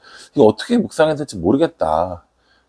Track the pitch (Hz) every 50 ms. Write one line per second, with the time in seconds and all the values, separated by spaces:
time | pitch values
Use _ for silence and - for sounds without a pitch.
0 | _ - - - - - - - 113 107 107 - - - 233 240 185 - - -
1 | 156 156 156 139 147 - - 98 80 92 117 139 165 156 - - - 78 78 80
2 | 87 92 90 87 - _ _ _ _ _ _ _ _